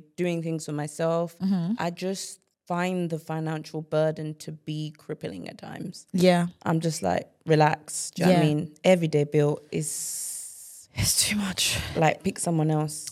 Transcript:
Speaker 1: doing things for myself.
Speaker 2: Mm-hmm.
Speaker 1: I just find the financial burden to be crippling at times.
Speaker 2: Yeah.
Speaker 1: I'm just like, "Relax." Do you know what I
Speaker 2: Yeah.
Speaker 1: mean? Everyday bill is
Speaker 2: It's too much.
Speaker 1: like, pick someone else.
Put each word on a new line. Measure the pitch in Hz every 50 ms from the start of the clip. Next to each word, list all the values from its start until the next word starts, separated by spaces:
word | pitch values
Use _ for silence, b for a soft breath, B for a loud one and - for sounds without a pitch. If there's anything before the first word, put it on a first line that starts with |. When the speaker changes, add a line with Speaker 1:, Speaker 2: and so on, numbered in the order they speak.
| - _ _
Speaker 1:
doing | - 175 175 170 170 160
things | 165 165 156 -
for | - 151
myself. | 147 156 156 - - 165 165 165 170 170 165 - -
Speaker 2:
Mm-hmm. | 190 190 196 180 165 175 226 -
Speaker 1:
I | - 175
just | 175 - 180 190 196 185 - - - - _ _ _ _ _
find | - 180 175 175 185 185 180 175 165
the | 165 156
financial | - - 160 160 160 160 160 156 156 - - 156
burden | 156 - 156 156 156 156 156 156 156 156 151 151
to | - - 156
be | 156 - 160 156 151 156 151 156 -
crippling | - - 156 - - - - - - -
at | -
times. | - - - - - - 180 - - - _ -
Speaker 2:
Yeah. | 185 175 185 175 175 175 175 - _ -
Speaker 1:
I'm | 185 170 160
just | 165 165 156 - -
like, | 90 87 92 - - _ _ -
"Relax." | - 160 151 151 151 160 - - - - - - -
Do | - - 170
you |
know | 180 185
what | 175
I | 156
Speaker 2:
Yeah. | 151 151
Speaker 1:
mean? | 151 156 - - _ -
Everyday | 185 185 175 170 156 - 147 147
bill | 147 - 151 147 147 151 - - - -
is | 160 151 - - - - - - - - - - - - - - - - - - - - - -
Speaker 2:
It's | - - - - - -
too | - 208
much. | 208 202 190 175 - - - - - - - -
Speaker 1:
like, | - 160 156 - - -
pick | 190 - -
someone | - 175 170 160 151 156
else. | 156 151 151 156 151 - - -